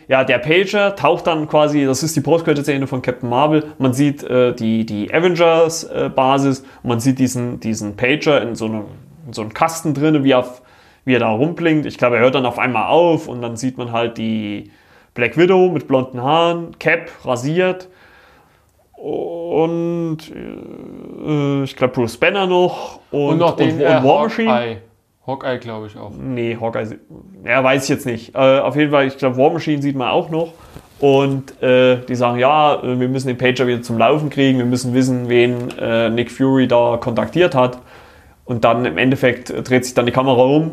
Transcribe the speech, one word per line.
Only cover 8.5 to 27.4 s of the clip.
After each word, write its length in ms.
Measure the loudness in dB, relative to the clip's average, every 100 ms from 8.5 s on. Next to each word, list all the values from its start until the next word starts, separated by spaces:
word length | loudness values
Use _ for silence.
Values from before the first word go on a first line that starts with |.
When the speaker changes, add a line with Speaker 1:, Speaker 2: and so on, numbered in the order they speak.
| -6
Speaker 1:
so 100 | -6
einem, 180 | -6 -10 -18 -20 -20 -14
in 60 |
so 80 | -12
einem 120 | -10
Kasten 400 | -2 -2 -2 -4
drinne, 300 | 0 2 2
wie 100 | 4 2
auf, 260 | 0 -8 _ _ _ _ 0
wie 100 | 0
er 40 |
da 100 | 2
rumblinkt. 560 | 0 -2 -2 0 0 -2
Ich 120 | -2
glaube, 180 | 0 4
er 60 |
hört 120 | 2 2
dann 100 | -2
auf 120 | -2
einmal 300 | -2 -2 2
auf 400 | 4 4 2 -4
und 140 | -8
dann 160 | -8 -6
sieht 200 | -6 -6
man 140 | -6
halt 260 | -4 -4 -4
die 540 | -4 -4 -6 -8 -12 _ _ _ _
Black 240 | -4 -2 2
Widow 320 | 4 4 4
mit 180 | 0 0
blonden 360 | 0 0 -4
Haaren, 560 | 0 2 2 -2 -8 -6
Cap, 300 | -2 -2 -4 -10 -4
rasiert 640 | -4 -2 0 0 -4 -12 _ _ _ _ _ _ _ _ _ _ -14
und, 1200 | -8 -6 -6 -8 -4 0 0 0 -2 -4 -4 -6 -10
äh, 1300 | -14 -12 -14 -16 -16 -16 -16 -16 -10 -4 -2 0 -2
ich 120 | -4 -2
glaube, 180 | -2
Bruce 240 | 0 -4 0
Banner 300 | 0 0 2
noch 520 | 2 2 -2 -12 -16 _
und, 180 | -4 0
Speaker 2:
Und 60 | 2
noch 120 | 2
Speaker 1:
und, 80 | 2
Speaker 2:
den, 160 | 0 2
Speaker 1:
und 60 |
Speaker 2:
äh, 220 | 2 4
Speaker 1:
War 200 | 4 2
Machine. 260 | 2 0 0
Speaker 2:
Hawkeye. 260 | 0 -2 -8 -16 _ _ _ -10
Hawkeye, 320 | -8 -6 -6
glaub 260 | -8 -12 -12
ich, 120 | -14
auch. 140 | -16 -12
Speaker 1:
Nee, 400 | -8 -4 -4 -4
Hawkeye, 260 | -4 -4 -6
sie-, 140 | -10 -18 -20 -20 -12